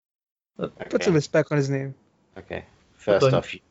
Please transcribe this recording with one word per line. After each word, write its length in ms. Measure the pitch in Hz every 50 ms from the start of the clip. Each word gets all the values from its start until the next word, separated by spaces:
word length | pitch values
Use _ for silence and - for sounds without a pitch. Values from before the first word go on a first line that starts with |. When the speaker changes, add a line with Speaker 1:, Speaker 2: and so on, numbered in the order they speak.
| _ _ _ _ _ _ _ _ _ _ _ -
Speaker 1:
Uh, 80 | - - - _ - -
Speaker 2:
Put 140 | - 226 -
some 80 | 214 170
Speaker 3:
Okay. 40 | 151
Speaker 2:
respect 340 | 143 - - 160 147 - 156
on 60 | 147
his 120 | 139 135
name. 240 | 139 135 135 139 135 - _ _ _ _ _ _ _
Speaker 3:
Okay. 280 | 95 92 _ 90 90 85 - _ _ _ _ _
First 240 | _ - 107 101 95 139
Speaker 1:
Hold 120 | 131 131
on. 40 | 85
Speaker 3:
off, 160 | - - -
you, 60 | 90 _ _